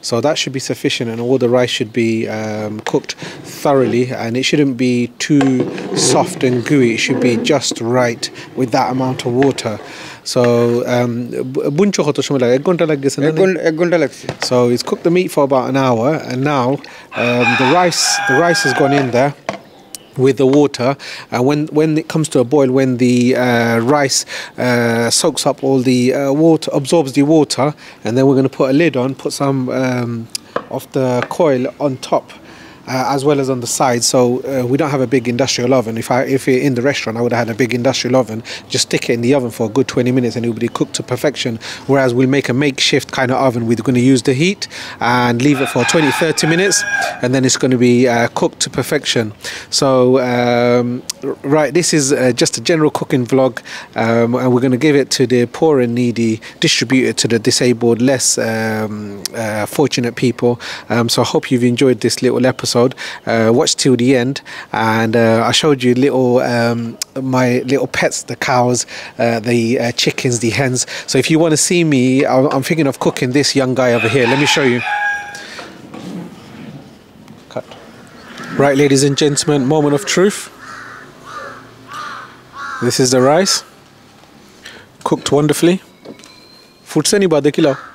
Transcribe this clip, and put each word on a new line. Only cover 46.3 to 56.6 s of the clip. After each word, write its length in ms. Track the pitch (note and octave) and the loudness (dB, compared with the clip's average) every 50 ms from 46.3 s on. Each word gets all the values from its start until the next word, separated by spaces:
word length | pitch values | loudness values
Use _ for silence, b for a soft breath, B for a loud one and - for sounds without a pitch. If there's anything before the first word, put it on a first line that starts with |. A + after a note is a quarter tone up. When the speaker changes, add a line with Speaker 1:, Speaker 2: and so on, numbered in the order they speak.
| D3+ - - D#3 E3 | 0 0 0 0 2
Speaker 1:
minutes, 240 | E3+ F#3+ G3+ F3+ - - - - - B B B B | 2 2 2 0 0 -2 -2 -4 -4 B B B B
and 80 | - B2 B2+ | -4 -2 0
then 80 | C3+ C3 B2+ | 2 2 0
it's 120 | - - | 0 0
gonna 200 | - C3+ B2+ A#2+ A#2+ B2 | 0 0 2 4 4 4
be, 60 | A#2+ A#2+ B2+ B2 A#2 | 4 4 4 2 2
uh, 120 | A#2 A#2 A#2 - - | 2 0 -2 -2 -2
cooked 200 | - D#3+ - - - | -2 -2 -2 -4 -8
to 40 | C#3+ - - | -6 -4 -6
perfection. 460 | B2+ - E3 D3 C3+ - - B2+ A2+ G#2+ G#2+ - B B B B B B - - | -4 -2 -4 -4 -2 -2 -2 -2 -2 -4 -8 -12 B B B B B B -2 0
So, 80 | D3 C3+ C3 C3 B2+ B2+ B2+ C3+ B2+ B2+ B2 | 2 4 4 4 4 4 4 2 2 0 0
um, 540 | B2 B2 B2 B2 A#2+ A#2+ B2 A#2+ B2 A#2+ A#2+ A#2+ B2+ - - - - - C#3 | 0 2 2 2 2 2 4 2 2 2 0 -4 -6 -10 -12 -14 -10 -8 -8
r-, 80 | - - - C#3+ C#3 D#3 | -8 -6 -2 0 2 2
right, 140 | D3+ C3 C3+ F3 | 2 2 2 0
this 100 | E3+ - - D#3 | 0 2 0 0
is, 60 | C#3 C3 | 2 2
uh, 60 | D3 A#2+ C3 B2+ A#2+ A#2+ - | 0 2 2 0 2 2 0
just 100 | - - - | 0 0 -4
a 0 | A#2 - | -2 0
general 220 | F3 D#3+ D3+ D3+ - - | 2 2 2 2 0 -2
cooking 240 | - - - C3+ B2 A2 | -4 -2 0 -2 0 2
vlog, 220 | C3+ C3 C3 B2+ A#2 - B B B B B B B A2+ A2+ | 2 2 2 2 0 -4 B B B B B B B -2 0
um, 260 | A2+ A#2 A#2 A#2 A#2 A#2+ B2+ | 2 2 2 2 2 0 0
and 60 | B2 B2+ | 2 2
we're 140 | B2 B2 A#2+ | 2 2 2
gonna 180 | C3+ B2+ A#2+ B2+ D#3 | 2 2 2 2 4
give 80 | C#3+ C#3+ | 4 4
it 60 | C3 - - - | 2 0 0 0
to 60 | C3+ A#2 B2+ | 2 2 4
the 80 | B2 A#2+ A#2 - - | 2 2 0 0 0
poor 160 | E3 D#3+ D3+ C3+ B2 | 2 2 4 2 2
and 80 | A#2+ A#2+ A#2+ | 0 0 0
needy, 320 | B2 A#2+ A2+ A2+ A#2 A2+ A2 A2+ B B B B | 0 0 0 0 0 0 0 -2 B B B B